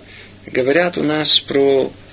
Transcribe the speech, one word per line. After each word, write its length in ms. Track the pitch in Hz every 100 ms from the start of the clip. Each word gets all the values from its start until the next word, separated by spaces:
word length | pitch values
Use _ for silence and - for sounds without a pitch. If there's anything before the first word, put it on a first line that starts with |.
| - - - - -
говорят 500 | 127 127 151 180 160
у 60 |
нас 360 | 147 151 151 -
про 540 | - 143 139 135 131 - -